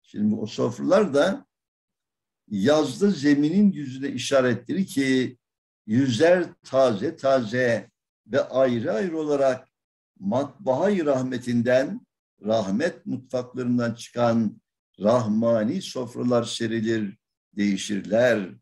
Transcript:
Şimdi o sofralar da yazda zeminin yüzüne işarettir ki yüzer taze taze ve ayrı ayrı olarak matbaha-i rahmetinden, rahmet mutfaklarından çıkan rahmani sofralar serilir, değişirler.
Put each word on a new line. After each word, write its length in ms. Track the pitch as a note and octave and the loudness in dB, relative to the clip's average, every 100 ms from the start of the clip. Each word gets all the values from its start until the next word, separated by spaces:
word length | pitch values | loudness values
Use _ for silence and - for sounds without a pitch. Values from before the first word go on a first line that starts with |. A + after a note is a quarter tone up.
Şimdi 340 | _ G#2+ G#2+ G#2+ | _ -4 -2 -2
o 100 | A2 | -6
sofralar 680 | - B2+ A#2 C#3+ F#3+ G3+ | -4 -4 -4 0 2 2
da 320 | C#3 E3+ - _ _ _ _ _ _ _ _ _ _ _ | 0 0 -2 _ _ _ _ _ _ _ _ _ _ _
yazda 640 | G#2 A2 D3+ C#3 C3 G3+ | -2 2 2 0 0 0
zeminin 640 | E3 C#3+ C#3+ D3 F#3 G#3 | 2 2 4 4 4 4
yüzüne 380 | D3 C3+ C3 C3+ | 2 -8 -8 -8
işarettir 760 | B2 A#2+ C3+ B2+ A2+ - E3+ F#3 | -6 0 2 2 0 -4 -4 -2
ki 520 | - C3+ C3 A#2+ - _ _ _ _ - | -2 2 0 0 -8 _ _ _ _ -2
yüzer 600 | A2+ C#3 - E3 F3+ E3+ - | 0 2 4 4 4 0 -10
taze 520 | - C3 C3 G2+ C#3 D#3+ | -2 2 2 2 -4 -2
taze 760 | C3+ C3+ A2+ B2 B2 A2 - _ _ _ _ | 0 2 0 -2 0 -2 -6 _ _ _ _
ve 140 | B2+ - | -2 0
ayrı 440 | B2+ C3 A#2+ C#3 | 0 2 0 -2
ayrı 260 | G#3+ F#3+ D#3+ | -4 -4 -4
olarak 480 | D3+ C#3+ C3+ B2+ - _ _ _ _ _ | -2 0 0 -2 -10 _ _ _ _ _
matbaha-i 840 | F#2+ B2 C#3+ - C3 C3 F#3+ G3+ D3 | -4 -2 -4 -6 -2 0 0 0 0
rahmetinden, 1000 | C3+ B2+ B2 A#2+ A#2+ A#2 B2+ C#3+ G#3 _ _ _ _ G#2 | 0 -2 -6 -2 0 2 2 2 -8 _ _ _ _ -2
rahmet 600 | A2+ G2 G2+ E3+ - - | -2 0 -2 -2 -4 -10
mutfaklarından 880 | B2+ - B2+ B2 B2+ B2 B2 A#2 | -10 -6 -8 -8 -6 -2 0 -2
çıkan 680 | A2+ - A#2+ A#2 A#2 G#2+ - _ _ _ - | -6 -10 -2 2 2 0 -6 _ _ _ -2
rahmani 800 | G2+ B2 A2+ A2 A#2 A#2 G#2+ F#3+ | 2 2 2 0 2 2 0 -4
sofralar 600 | - C3 A#2+ B2 B2 A#2+ | -6 -8 -8 -4 0 0
serilir, 760 | A2+ - A2+ A2+ A2 A2+ G2+ - _ _ _ | 0 -4 -4 -2 -2 -2 -4 -10 _ _ _
değişirler. 960 | G2+ G2+ G2 - G2+ F2+ A2 B2 A2 F2+ - | -2 0 0 -4 -6 -2 2 2 2 -4 -14